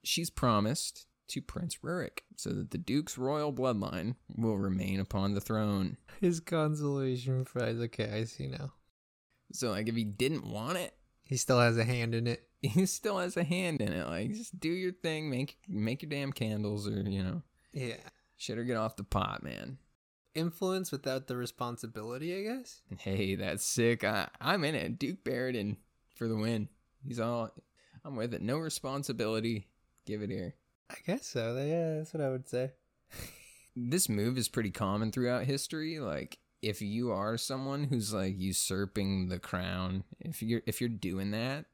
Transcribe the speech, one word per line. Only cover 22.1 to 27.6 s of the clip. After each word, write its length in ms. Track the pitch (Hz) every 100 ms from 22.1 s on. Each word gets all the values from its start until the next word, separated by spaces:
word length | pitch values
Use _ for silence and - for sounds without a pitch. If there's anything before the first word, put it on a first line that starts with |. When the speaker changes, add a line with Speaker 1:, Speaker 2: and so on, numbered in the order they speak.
| 127 160 185
Speaker 2:
I 60 |
guess? 400 | 214 262 240 - _ 190
Speaker 1:
Hey, 380 | - 196 - -
that's 280 | 95 87
sick. 380 | - - 117 117
I, 240 | 98 107 - -
I'm 240 | 143 190
in 100 | 151
it. 240 | 151 90 117
Duke 240 | 123 190
Barradin 520 | - 123 127 123 101 101 _ _ _ -
for 100 | 117
the 100 | 110
win. 320 | 107 117 104 _ _ _ 135
He's 140 | 117
all, 300 | 113 120 110 -